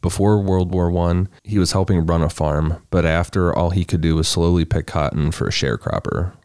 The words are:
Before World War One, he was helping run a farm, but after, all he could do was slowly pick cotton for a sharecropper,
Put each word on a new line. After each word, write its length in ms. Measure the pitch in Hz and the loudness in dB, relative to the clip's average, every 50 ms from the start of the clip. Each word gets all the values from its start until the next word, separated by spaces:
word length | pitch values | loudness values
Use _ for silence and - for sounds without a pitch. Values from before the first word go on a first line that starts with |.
Before 400 | - 90 90 - 98 101 107 104 | -2 -2 0 2 2 4 4 4
World 320 | 101 95 95 92 90 90 87 | 2 2 2 2 0 0 0
War 180 | 92 90 85 | 0 0 0
One, 380 | 87 87 85 85 87 90 92 95 - - _ | 2 0 0 2 2 0 0 -2 -6 -14 _
he 140 | - 104 101 | -4 0 0
was 140 | 90 85 - | 0 2 2
helping 340 | 101 95 - 98 87 82 | -2 0 2 2 0 2
run 160 | 80 85 82 80 | 2 2 2 2
a 80 | 78 | 0
farm, 520 | - - 78 76 73 76 78 78 80 - - _ | 0 -2 -2 -2 0 0 0 0 -2 -4 -6 _
but 140 | - 92 82 | 0 0 2
after, 500 | 82 80 82 87 - - 98 90 87 - | 2 2 0 -2 -2 0 0 0 0 2
all 160 | - 85 87 | 2 0 0
he 140 | 90 95 90 | 0 0 -2
could 160 | - - 85 | 0 -2 0
do 160 | 78 82 80 | 2 2 2
was 120 | 80 80 - | 2 0 0
slowly 360 | - - 85 85 87 87 82 | 0 0 2 2 2 2 2
pick 220 | 80 - 85 78 | 0 0 -2 -2
cotton 460 | - - 82 73 71 - - 76 73 85 | -4 -4 -2 -2 -2 -2 -2 -2 -2 -2
for 140 | - - | -2 -4
a 40 | - - | -4 -2
sharecropper, 800 | - - 67 57 - - - - - - - - - 82 90 - - _ | -2 -2 -2 -4 -4 -6 -6 -6 -4 -4 -4 -4 -2 -4 -4 -6 -12 _